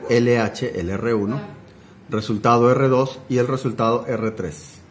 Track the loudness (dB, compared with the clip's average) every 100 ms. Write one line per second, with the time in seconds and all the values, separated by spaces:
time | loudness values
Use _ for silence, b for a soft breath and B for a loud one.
0 | 0 2 4 4 2 -2 -6 -4 -4 -4
1 | -2 -2 -2 -4 -8 -14 -20 B B B
2 | -8 -6 -4 0 2 4 6 4 4 2
3 | 0 -4 -4 0 0 -2 -4 0 0 0
4 | -2 -4 -4 -4 -8 -10 -16 -20 -20